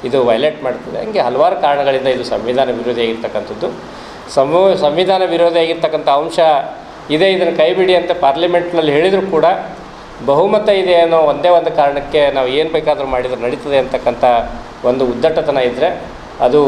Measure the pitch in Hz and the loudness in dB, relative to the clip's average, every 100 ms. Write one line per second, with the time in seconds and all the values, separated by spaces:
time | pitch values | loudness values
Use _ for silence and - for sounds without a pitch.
0 | 131 131 120 113 151 151 131 - - 113 | -2 0 2 2 0 -2 -6 -6 -8 -8
1 | 220 202 123 135 165 190 147 143 139 135 | -4 -2 -2 2 0 2 0 0 0 0
2 | 131 123 120 110 113 127 127 113 117 117 | 0 -2 -2 -4 -2 0 0 -2 -4 -2
3 | 113 113 117 107 - 107 - - - - | -2 -2 -6 -6 -8 -8 -8 -8 -16 -18
4 | - - - - 139 170 190 156 147 156 | -18 -18 -4 0 2 4 4 2 0 0
5 | 185 190 185 170 170 165 165 165 160 151 | 0 0 0 2 2 2 0 0 -2 -2
6 | 147 143 165 165 160 143 - - - - | 0 0 0 2 4 2 -2 -12 -16 -18
7 | - 151 190 185 170 156 156 180 185 180 | -4 2 2 2 0 2 2 2 2 2
8 | 165 170 139 139 170 175 175 170 156 143 | 2 0 0 2 0 0 0 0 2 2
9 | 180 190 190 160 165 190 - - - - | 2 0 0 2 2 2 -6 -14 -16 -18
10 | - - 120 143 196 214 214 196 185 170 | -18 -8 0 2 4 2 2 2 4 4
11 | 165 160 151 139 175 170 165 151 143 139 | 4 4 2 2 4 4 2 0 0 0
12 | 139 156 143 135 127 139 156 160 156 139 | -2 2 2 2 0 0 0 -2 0 -2
13 | 135 127 127 123 117 147 147 139 123 123 | -2 -2 -4 -4 -4 -4 0 0 0 -2
14 | - 120 127 120 113 - - - 123 131 | -2 0 2 2 -2 -10 -14 -4 -2 0
15 | 127 117 160 160 147 139 123 123 165 175 | -2 0 0 0 0 0 -2 0 -2 -2
16 | - - - - 120 147 | -12 -16 -18 -2 2 4